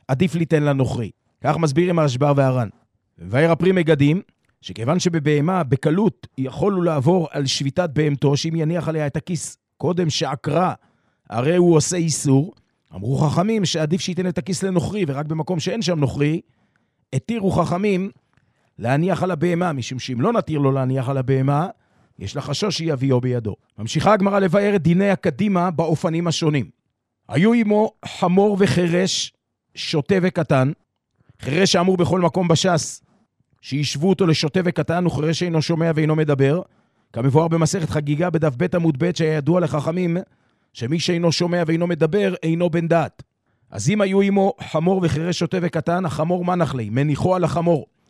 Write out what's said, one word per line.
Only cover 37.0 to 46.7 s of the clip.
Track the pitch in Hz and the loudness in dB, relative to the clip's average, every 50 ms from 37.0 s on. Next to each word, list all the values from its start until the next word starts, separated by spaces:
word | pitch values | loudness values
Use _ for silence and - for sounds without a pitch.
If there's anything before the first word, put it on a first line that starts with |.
| _ _ - | _ _ -8
כמבואר | 117 120 139 120 156 165 165 | -2 0 2 4 4 4 4
במסכת | 165 165 160 151 185 196 160 - | 2 2 2 0 0 -2 -4 -2
חגיגה | - 156 147 143 147 147 175 180 | -4 -4 -2 -2 -2 -2 -2 -2
בדף | 160 165 160 151 123 | 0 0 0 0 0
ב' | 120 180 180 - | 0 -4 -2 0
עמוד | 175 165 165 147 127 | 0 0 0 0 0
ב', | 165 180 175 | -2 -2 0
שהיה | - 165 156 156 | 0 -2 0 0
ידוע | 156 139 147 175 180 | -2 0 0 0 0
לחכמים | 170 147 143 151 127 160 165 180 180 170 170 180 - _ _ _ _ _ _ _ _ _ _ | 0 0 -2 -2 -4 -2 -2 -2 -2 -2 -2 -4 -6 _ _ _ _ _ _ _ _ _ _
שמי | - 117 123 160 180 | -10 -6 -4 -4 -2
שאינו | - - 175 170 175 165 143 | -2 -2 -2 0 0 0 0
שומע | - 175 170 175 175 170 | 0 0 0 0 -2 0
ואינו | 151 165 165 175 | 0 0 0 0
מדבר, | 175 175 147 160 156 160 208 202 190 180 - - | -2 0 0 0 0 2 0 0 0 -2 -2 -2
אינו | 165 165 170 175 175 | -2 0 0 0 0
בן | 156 175 165 160 | 0 0 0 2
דעת. | 170 165 147 117 _ - - _ _ _ _ _ _ _ _ _ | 2 0 0 -2 _ -16 -20 _ _ _ _ _ _ _ _ _
אז | - - 98 139 | -10 -4 0 0
אם | 208 214 | 2 2
היו | 202 190 190 196 | 2 2 4 4
עמו | 202 196 196 196 190 196 - - | 4 4 4 2 2 2 0 -4
חמור | - - - 156 160 180 196 190 175 | -12 -4 -4 0 2 2 2 2 2
וחירש | 160 120 151 165 180 170 - | 0 0 0 -4 -4 -4 -4
שוטה | 175 160 - 185 170 | -4 -2 -2 -2 -2
וקטן, | 170 - - - 170 170 180 185 | -2 -4 -4 -2 -2 -2 -2 -2
החמור | 151 143 156 160 170 180 180 175 | -4 -4 -4 -2 -2 -2 -2 0
מנח | 180 180 175 165 127 | -2 0 0 0 0